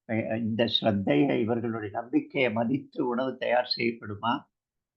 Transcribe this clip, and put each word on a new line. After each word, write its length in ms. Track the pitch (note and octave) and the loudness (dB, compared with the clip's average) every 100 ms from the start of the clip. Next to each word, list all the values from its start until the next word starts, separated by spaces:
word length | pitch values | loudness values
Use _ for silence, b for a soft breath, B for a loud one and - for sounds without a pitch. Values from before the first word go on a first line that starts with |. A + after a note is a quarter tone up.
| - | -4
அ, 280 | A2 - A2 | -2 -2 -2
இந்த 260 | A2 A2+ | -2 0
ஸ்ரத்தையை, 760 | A#2 - A2+ G2+ G2 C#3+ C#3 C3 | 0 2 2 2 2 4 4 2
இவர்களுடைய 600 | A2 A#2 A#2 A2+ G#2 A2 | 2 0 -2 -4 -6 -8
நம்பிக்கையை 520 | A#2+ D3 C3+ C#3 B2 | -2 -2 0 0 2
மதித்து 540 | A2 A#2 C#3 - - B2+ | 2 0 -2 -4 -4 -2
உணவு 300 | A#2+ C3 B2 | 0 -2 -2
தயார் 380 | A#2 B2 B2 - | 0 0 0 -2
செய்யப்படுமா, 680 | A#2 A#2 G#2+ G2+ A2+ G#3 - _ _ _ _ | -2 -2 -8 -4 -2 -2 -4 _ _ _ _